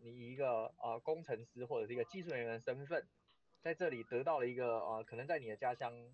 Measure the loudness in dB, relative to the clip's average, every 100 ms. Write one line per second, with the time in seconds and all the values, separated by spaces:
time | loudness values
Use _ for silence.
0 | -14 -12 -10 0 2 4 2 -2 -2 -2
1 | 0 -2 0 -4 -4 -8 -2 -2 0 0
2 | -2 -2 -4 -2 0 -2 -2 -4 0 -2
3 | -2 _ _ _ _ _ -4 2 2 0
4 | 0 0 4 4 4 2 4 4 2 -2
5 | -4 -6 0 0 0 -2 0 0 -4 -6
6 | -16